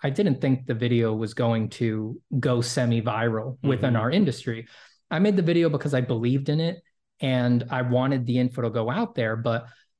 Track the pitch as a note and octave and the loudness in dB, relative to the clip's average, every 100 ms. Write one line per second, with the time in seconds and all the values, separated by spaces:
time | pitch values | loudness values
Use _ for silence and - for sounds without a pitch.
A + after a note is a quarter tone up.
0 | C#3+ C#3+ G3+ C3 C#3+ C3 C3 A2+ B2 A#2+ | -4 0 0 2 2 0 0 -2 0 2
1 | A2+ A2 A2 - A#2 A2+ G#2+ - A#2 A2 | 2 0 -4 -2 0 0 -2 -2 -2 -2
2 | A2 - _ C#3 C3 B2 A#2 - A#2+ A#2 | -6 -10 _ -2 0 0 0 0 0 0
3 | A2 A2 A#2 A2 A#2+ - C#3 B2+ C3 A2+ | 0 0 0 -2 -6 -4 -2 0 2 2
4 | A2+ F3 F3 - - A2+ A2+ - - _ | 2 2 2 0 -6 -8 -10 -20 -20 _
5 | _ D#3 G3+ G3 E3+ E3+ E3 D3 D3 C3 | _ 0 2 4 4 4 4 2 0 0
6 | B2+ A#2 A#2+ C3+ C#3 D3+ E3 E3+ _ _ | 0 0 0 0 0 0 -2 -4 _ _
7 | _ _ C3 B2+ B2 A#2+ A#2+ C3 B2 B2+ | _ _ -2 2 2 2 0 -2 0 2
8 | C3 C3+ A#2+ B2 B2+ B2 A#2+ A2+ A2+ D#3+ | 2 0 0 0 0 0 -2 -2 -2 -2
9 | A3+ - A2+ A2+ A#2 A2+ - - _ _ | -4 -2 -2 -2 -2 -2 -4 -20 _ _